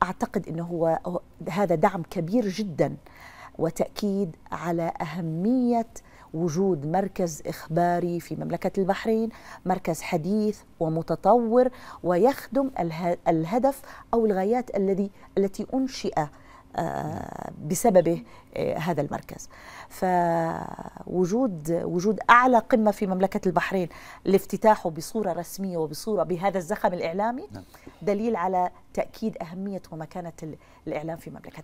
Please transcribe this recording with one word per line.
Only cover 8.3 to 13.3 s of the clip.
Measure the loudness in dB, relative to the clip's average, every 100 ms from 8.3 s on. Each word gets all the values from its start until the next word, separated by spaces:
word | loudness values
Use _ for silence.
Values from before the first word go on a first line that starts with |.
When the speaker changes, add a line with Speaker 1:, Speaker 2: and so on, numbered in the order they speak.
| -6
Speaker 1:
مملكة | -4 -2 -2 0
البحرين، | 0 0 0 0 0 -6 -16 -6 -2
مركز | -2 -2 -4
حديث | -2 -2 0 2 0 -2 -10 -4
ومتطور | -2 0 -2 2 6 6 6 4 4 0 -14 -4
ويخدم | 0 4 4 2 -2 -2 0 -2
اله-، | -4 -2 -2 0
الهدف | 2